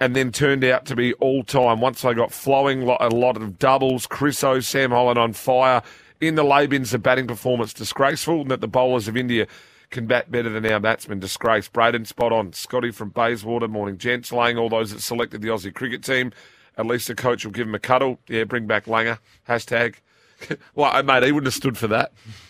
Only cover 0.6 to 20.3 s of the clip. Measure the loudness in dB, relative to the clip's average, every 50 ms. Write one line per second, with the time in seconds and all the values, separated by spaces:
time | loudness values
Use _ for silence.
0.6 | 2 2 2 2 -2 -4 -2 0 0 0 0 0 0 0 0 0 -2 0 2 4
1.6 | 4 4 4 4 2 0 0 0 0 0 2 2 0 -2 -4 -4 0 2 2 4
2.6 | 4 2 0 0 2 2 2 2 2 2 2 2 2 2 0 -2 -6 -10 -4 0
3.6 | 2 4 4 4 2 0 0 -2 -4 -6 -4 -2 -2 0 0 0 2 2 2 2
4.6 | 0 -2 0 0 0 2 2 2 2 4 4 2 2 0 -2 -2 0 0 2 4
5.6 | 4 4 4 2 0 -4 -14 -20 -20 -20 _ -4 -2 0 2 2 4 4 4 4
6.6 | 4 2 0 -2 -2 -2 -2 0 2 2 2 2 0 -4 -6 -4 -2 -2 -2 -2
7.6 | -2 -4 -8 -10 -10 -6 0 0 2 2 0 -2 -2 -2 -2 -2 -2 -2 -4 -4
8.6 | -2 0 0 2 2 2 2 0 -2 -2 -4 -2 -2 0 0 0 -2 -2 -6 -18
9.6 | -20 -20 _ _ _ -12 -10 -6 -2 0 0 0 0 -2 -4 -2 -2 -2 -2 -2
10.6 | 0 0 0 2 2 0 0 -2 -4 -8 -8 -8 -6 -8 -6 -2 0 2 2 0
11.6 | 0 -2 0 2 2 2 2 0 -4 -6 -4 -2 0 2 2 0 -2 -4 -8 -12
12.6 | -10 -6 -4 -4 -4 -4 -6 -8 -12 -6 -2 0 0 0 0 -2 -4 -4 -4 -4
13.6 | -4 -4 -4 -4 -6 -6 -6 -4 -2 -2 -2 -2 -4 -4 -2 0 2 2 2 0
14.6 | 0 0 0 0 -2 -2 -6 -8 -8 -4 -2 -2 -4 -4 -6 -6 -4 -4 -4 -4
15.6 | -6 -8 -10 -8 -8 -8 -8 -6 -4 -2 0 0 0 -2 -6 -12 -20 -20 _ _
16.6 | _ _ _ -4 -2 -2 -2 -2 -2 -6 -6 -2 0 0 0 0 -4 -8 -6 -6
17.6 | -6 -4 -6 -4 0 0 2 2 2 0 -4 -6 _ -6 -4 -4 -4 -4 -4 -6
18.6 | -2 -2 -2 -2 0 0 0 0 0 0 -4 -6 _ _ _ _ _ -4 -4 -4
19.6 | -2 -2 0 0 0 -2 -4 -10 _ _ _ _ _ _